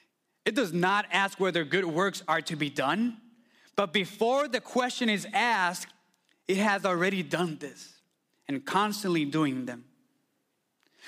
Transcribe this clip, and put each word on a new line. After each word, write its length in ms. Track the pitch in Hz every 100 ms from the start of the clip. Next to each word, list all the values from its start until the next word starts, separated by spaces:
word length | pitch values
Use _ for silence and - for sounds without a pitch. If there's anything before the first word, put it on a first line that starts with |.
| _ _ _ _
It 100 | -
does 180 | 233 190
not 340 | 175 180 202 208
ask 280 | 180 196 -
whether 260 | 185 170
good 200 | 143 180
works 380 | 175 156 196 190 -
are 140 | 160
to 140 | 156 156
be 140 | 147
done, 480 | - 135 190 240 - - _ _ _ _
but 180 | - 196
before 560 | 202 175 - 226 269 294
the 120 | 226
question 480 | - 247 247 - 233
is 180 | 202 170
asked, 600 | 202 233 214 180 185 - _ _ _ _ _ -
it 80 | 190
has 300 | 208 196 196
already 360 | 175 185 196
done 360 | 143 160 180 147
this 340 | 143 - - - _ _ _ _ -
and 160 | 135
constantly 600 | - 185 208 208 185 170
doing 420 | 143 156 147 131 123
them. 180 | 120 - _ _ _ _ _ _ _ _ _ _ _